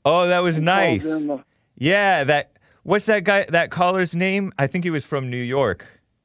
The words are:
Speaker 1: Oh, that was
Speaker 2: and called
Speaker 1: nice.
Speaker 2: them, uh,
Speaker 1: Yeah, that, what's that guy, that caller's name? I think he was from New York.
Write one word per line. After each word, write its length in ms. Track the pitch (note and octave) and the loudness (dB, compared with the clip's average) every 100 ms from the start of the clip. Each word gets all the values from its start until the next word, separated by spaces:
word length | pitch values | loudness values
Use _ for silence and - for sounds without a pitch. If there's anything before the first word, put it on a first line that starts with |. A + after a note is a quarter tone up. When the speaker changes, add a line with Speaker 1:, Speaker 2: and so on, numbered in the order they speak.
Speaker 1:
Oh, 240 | D3 E3+ F3 | 0 2 2
that 120 | F3+ | 2
was 180 | F3+ D#3+ | 0 0
Speaker 2:
and 100 | E3 | 0
called 80 | F#3+ | 2
Speaker 1:
nice. 260 | F#3 G#2+ | 2 0
Speaker 2:
them, 280 | D#3 D#3 D3 | -2 -4 -4
uh, 60 | C3+ - _ _ - | -8 -10 _ _ -4
Speaker 1:
Yeah, 480 | C3+ G3 G3 F3 | 0 2 2 2
that, 300 | C#3 D3 - _ _ _ | 2 0 -2 _ _ _
what's 220 | - G3+ A3 | -2 0 2
that 180 | G#3 | 0
guy, 200 | F#3 G3 - | 2 0 2
that 200 | E3 D#3+ | 0 0
caller's 440 | E3 F3+ F#3+ F3+ E3+ | 0 0 0 -2 0
name? 360 | F#3+ G3 F#3+ - | 0 0 -4 -2
I 100 | C#3 | -2
think 160 | F3+ | -2
he 60 | F3 | -4
was 160 | D#3 - | -4 -4
from 240 | D3 C3 | -6 -4
New 80 | B2 | -6
York. 480 | B2 C3+ A#2+ F2 - _ _ _ | -2 0 0 -2 -8 _ _ _